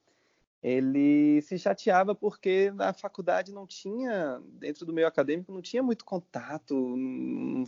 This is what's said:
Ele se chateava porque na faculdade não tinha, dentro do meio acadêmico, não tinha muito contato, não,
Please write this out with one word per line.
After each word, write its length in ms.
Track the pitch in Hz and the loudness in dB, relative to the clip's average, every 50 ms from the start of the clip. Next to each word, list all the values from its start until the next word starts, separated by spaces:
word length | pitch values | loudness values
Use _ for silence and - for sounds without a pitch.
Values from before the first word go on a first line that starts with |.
| _ _ _ _ _ _ _ _ _ _ _ _ | _ _ _ _ _ _ _ _ _ _ _ _
Ele 800 | - 127 127 131 131 131 135 143 143 143 147 147 147 147 147 147 147 | -4 -2 0 0 0 0 2 4 4 6 6 6 6 6 4 4 2
se 140 | - 190 175 | 0 -4 -2
chateava 560 | - 202 196 - - 214 185 180 196 202 196 | -2 -2 -2 0 2 4 4 4 4 4 0
porque 560 | - 202 208 - - - 196 185 190 196 196 | -2 -2 -4 -4 -2 -2 2 4 4 4 2
na 200 | 202 196 196 190 | 2 0 -2 -2
faculdade 600 | 190 - - 202 - - 175 170 185 185 190 202 202 | -2 -4 -8 -12 -10 -6 -2 0 0 0 0 -4 -10
não 120 | 202 196 | -16 -16
tinha, 760 | - - - - 190 208 247 262 247 220 190 160 139 123 123 - | -16 -16 -12 -10 -8 -6 -4 -4 -2 -2 -2 -2 -2 -4 -6 -10
dentro 400 | - 117 - - 147 151 - 175 | -16 -18 -12 -8 -8 -8 -8 -8
do 60 | 165 | -4
meio 160 | 165 160 165 160 | 0 2 2 2
acadêmico, 460 | - 156 135 135 156 175 185 - 190 | 2 2 0 2 0 -4 -4 -8 -12
não 80 | 185 | -12
tinha 200 | 170 - - 240 | -10 -4 -2 0
muito 220 | 269 247 226 - - | 0 0 0 -2 -4
contato, 720 | - 196 180 - _ - 131 120 127 151 156 _ - 147 | -8 -8 -8 -8 _ -12 -10 -10 -8 -10 -10 _ -2 -2
não, 880 | 131 127 127 123 127 131 131 127 127 127 127 127 - 131 131 139 131 127 | 0 0 0 -2 -4 -4 -4 -6 -6 -6 -6 -4 -4 -4 -4 -4 -4 -4